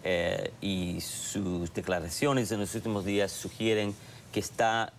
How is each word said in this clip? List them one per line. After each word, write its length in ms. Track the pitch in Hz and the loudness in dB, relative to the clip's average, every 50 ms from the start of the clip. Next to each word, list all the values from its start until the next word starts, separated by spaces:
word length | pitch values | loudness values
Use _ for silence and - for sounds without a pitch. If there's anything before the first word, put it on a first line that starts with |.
| - | 2
eh, 480 | 92 92 87 85 87 - - - - - - | 2 2 2 2 2 0 0 -2 -6 -8 -4
y 400 | - 101 95 92 90 87 85 78 | -2 0 0 0 0 0 -2 -4
sus 720 | - - - - - - - 104 98 90 90 87 87 85 - | -4 -6 -8 -8 -6 -4 -2 -2 0 0 0 0 -2 -2 -4
declaraciones 760 | - 90 - 92 87 80 85 82 - 143 147 135 131 117 95 | -4 0 0 0 0 0 -2 -2 2 2 4 4 4 2 2
en 80 | 110 104 | 0 0
los 160 | 101 92 - | 0 -2 -2
últimos 280 | 113 90 113 107 101 90 | -4 -2 0 -2 0 0
días 280 | 98 101 101 101 98 | 2 2 2 2 2
sugieren 640 | - - - - - - 113 113 110 107 104 104 101 - - - - - - - | 0 -6 -8 -8 -4 0 2 4 4 4 2 0 -2 -6 -12 -18 -18 -18 -18 -4
que 80 | - 110 | -4 -4
está 540 | 101 - - - 120 113 110 113 113 - - | -4 -4 0 2 2 4 4 2 0 -2 -4